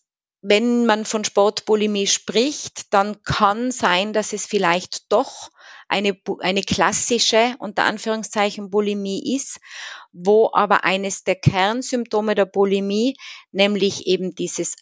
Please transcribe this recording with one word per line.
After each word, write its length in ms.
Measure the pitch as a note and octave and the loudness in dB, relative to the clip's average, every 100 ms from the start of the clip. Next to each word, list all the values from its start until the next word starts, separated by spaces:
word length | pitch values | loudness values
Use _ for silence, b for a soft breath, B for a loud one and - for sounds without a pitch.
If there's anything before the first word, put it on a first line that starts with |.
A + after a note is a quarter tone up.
| _ _ _ _ | _ _ _ _
wenn 440 | G3+ G#3 A#3+ A#3+ A#3 | 2 4 4 2 4
man 200 | G#3+ G#3+ | 2 0
von 180 | A3 | -4
Sportbulimie 840 | G3+ G#3+ G3+ G#3 - G#3+ G#3 G#3 G3 | -2 2 2 2 0 0 2 0 -2
spricht, 840 | - - F#3 C#4 C#4+ - - - | -2 -2 0 0 -2 -10 -14 -2
dann 280 | G3+ G3+ G#3 | 0 0 -4
kann 480 | - - G#3 G#3+ B3+ | -4 0 2 2 -2
sein, 420 | - G3 F3+ G#3 | 0 2 2 0
dass 200 | G#3+ G#3 | -2 -2
es 120 | G#3 - | -6 -2
vielleicht 640 | G3+ F3 F3 - - - | 0 2 0 -2 -10 0
doch 380 | G#3 C4+ - - B B B B | 0 0 -8 -20 B B B B
eine 240 | F#3+ G3+ | -2 -2
Bu-, 240 | G3 - - | -4 -6 -6
eine 220 | F3 G3 | -2 -2
klassische, 920 | F#3+ - F3 G#3+ - A#3 - A3 A#3+ A#3+ | -2 2 2 2 0 0 2 2 2 -2
unter 240 | A3 - | -8 0
Anführungszeichen, 840 | - G#3+ A3+ A3 G#3+ G#3+ G#3 G#3 G3+ | 0 0 -4 -4 -4 -2 -2 -4 -4
Bulimie 680 | G#3 G#3 G3+ G3 G3 - C4+ | -2 0 -2 -4 -6 -4 -4
ist, 240 | - - B B B B B | -6 -14 B B B B B
wo 360 | F3 F3+ G#3+ A3 | -6 2 4 4
aber 300 | - G3 G#3 | 2 2 2
eines 400 | D#3+ F#3+ G3 - | 2 -2 -4 -6
der 120 | - F#3 | -4 2
Kernsymptome 1000 | - F#3+ F#3+ A#3+ B3+ B3 A3+ G#3+ G#3+ G#3+ | 2 2 0 0 -2 -4 -2 -2 0 0
der 100 | F#3+ | 0
Bulimie, 720 | G3 G3 G3 G3 G#3 B3 C4 B B B | 2 2 2 0 0 0 -2 B B B
nämlich 560 | F3+ G3+ G3+ G3 - - | 0 2 2 0 -2 -2
eben 280 | F3+ F#3 - | -2 -2 -4
dieses 400 | F3 - E3+ - | -6 -4 -6 -6